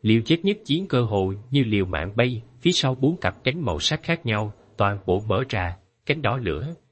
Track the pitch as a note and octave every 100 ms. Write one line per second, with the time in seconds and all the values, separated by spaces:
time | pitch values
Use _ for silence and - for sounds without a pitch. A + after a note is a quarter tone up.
0 | G#2+ A2+ A2+ E3 F#3+ G#3 - D#3 G3 B2+
1 | A#2 G#2 F#2+ G2+ - C#3 A#2+ G#2 F#2 D#2+
2 | F2+ G#2+ B2 A#2 - - E3+ F3 C3+ C3
3 | C3+ F3 F#2 - - D#3+ C3 D2+ - D3+
4 | - E3 A#2+ G#2+ G#2+ - _ - G2+ G2+
5 | - F#2+ G#2+ G2 C3 G#2+ F2 F2+ _ _
6 | - D3+ A#2+ B2+ G#2 D2+ C#3+ E3+ _